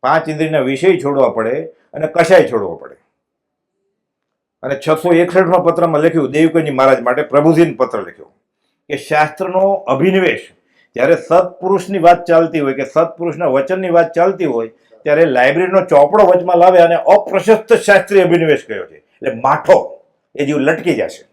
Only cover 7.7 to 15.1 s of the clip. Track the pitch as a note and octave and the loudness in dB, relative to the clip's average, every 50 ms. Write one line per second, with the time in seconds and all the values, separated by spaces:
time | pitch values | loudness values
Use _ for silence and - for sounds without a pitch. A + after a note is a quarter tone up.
7.7 | - G#2 B2+ B2 B2 G#2+ F#2+ F2 E2+ _ - _ _ _ _ _ _ _ _ _ | 0 -4 -4 -4 -4 -10 -10 -10 -16 _ -20 _ _ _ _ _ _ _ _ _
8.7 | _ _ _ _ D3 C#3 - - D#3 D3+ D3+ D3+ - - F#3+ E3+ F3+ F#3 F#3+ G3 | _ _ _ _ -12 -12 -6 -4 0 0 0 -2 -2 -8 -8 -4 -2 0 0 0
9.7 | G3 G3 - - C3 C3+ D#3 F#3+ F#3 F#3+ F#3 E3 - - - - _ _ _ _ | 0 -2 -2 -4 -2 0 0 0 2 2 0 0 -2 -4 -10 -20 _ _ _ _
10.7 | _ _ _ _ _ A#2+ B2 C#3+ E3+ D#3 - - D#3+ F3 F#3 F3+ - - F#3 F#3 | _ _ _ _ _ -2 0 0 0 0 0 0 0 0 0 0 -6 -10 -4 -2
11.7 | G3 F#3+ F3+ - G3 G3 E3+ E3+ F3 F3 - - E3+ E3 E3 D#3+ D#3+ D#3+ C#3+ C3+ | -2 -2 -2 -4 -6 0 4 4 4 2 2 0 2 2 2 0 -2 -4 -4 -4
12.7 | C3+ C3 C3+ C3 - D#3+ E3 E3 - - D#3+ E3+ D3 D3 F3 D3 C3 C3+ C3+ F#3 | -4 -6 -8 -4 -2 -2 -2 -2 -4 -8 -8 -8 -8 -4 -4 -2 -2 -2 -2 -2
13.7 | F#3 F#3 F#3+ F3+ E3+ E3+ E3 E3 - E3+ E3+ F#3+ F#3+ F#3 F#3 D3+ B2 A#2 A2+ A2+ | -4 -6 -4 0 2 2 2 2 0 -2 0 0 0 -2 -4 -4 -4 -4 -6 -8
14.7 | _ _ _ _ _ _ _ D3+ | _ _ _ _ _ _ _ -2